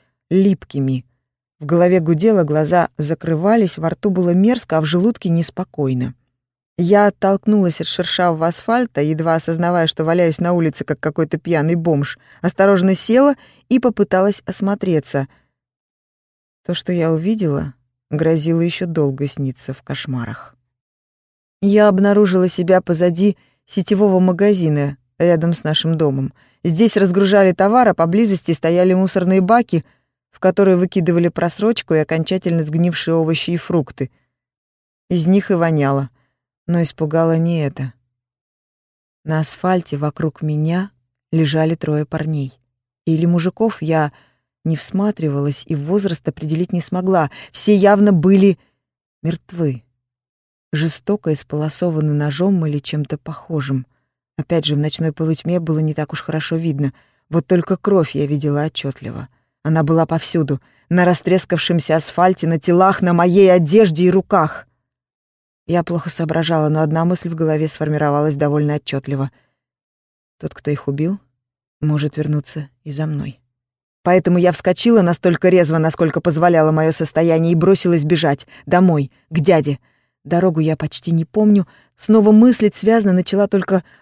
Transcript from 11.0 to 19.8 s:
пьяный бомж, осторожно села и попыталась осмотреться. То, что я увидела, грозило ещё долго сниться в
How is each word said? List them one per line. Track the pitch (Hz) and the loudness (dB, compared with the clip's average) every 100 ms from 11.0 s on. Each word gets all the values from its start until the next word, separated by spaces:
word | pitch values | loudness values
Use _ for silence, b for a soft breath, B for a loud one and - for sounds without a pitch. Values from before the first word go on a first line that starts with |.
| 151 151 156 160 | -4 -4 -4 -4
пьяный | - 160 156 170 | -2 -2 0 0
бомж, | 165 147 143 - b b | 0 -2 -2 -8 b b
осторожно | 175 - 196 196 190 | -6 2 2 4 2
села | 185 - 233 285 269 b b _ | 0 2 4 4 2 b b _
и | 247 | 0
попыталась | 247 226 202 185 196 196 - | 0 0 0 2 0 -2 -8
осмотреться. | - 196 202 190 160 - 139 135 _ _ _ _ _ _ _ _ _ _ _ _ _ - | -6 -4 -2 -2 -2 -2 -6 -6 _ _ _ _ _ _ _ _ _ _ _ _ _ -8
То, | |
что | 175 - | -8 -4
я | 175 160 | -2 0
увидела, | 160 175 220 170 143 151 - _ _ _ | 0 -2 -2 -2 -2 -4 -10 _ _ _
грозило | 151 160 160 156 165 | -2 0 0 0 0
ещё | 170 - 180 | 0 -2 -6
долго | 160 143 135 139 | -2 -2 -2 -6
сниться | - 135 131 - | -4 -6 -6 -12
в | 135 | -14